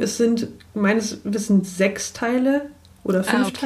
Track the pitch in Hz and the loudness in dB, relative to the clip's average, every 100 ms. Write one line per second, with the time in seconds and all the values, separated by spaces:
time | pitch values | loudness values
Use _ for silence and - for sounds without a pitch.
0 | 202 - 233 233 - - - 214 196 226 | -2 0 2 0 -4 -10 -10 0 2 2
1 | 208 - 202 208 214 196 185 180 196 202 | -2 -6 -4 -2 2 2 2 0 0 -2
2 | - - 233 254 262 285 285 - - - | -8 -6 -2 2 2 0 -2 -14 -20 -8
3 | - 185 190 240 247 - | -2 0 2 2 0 0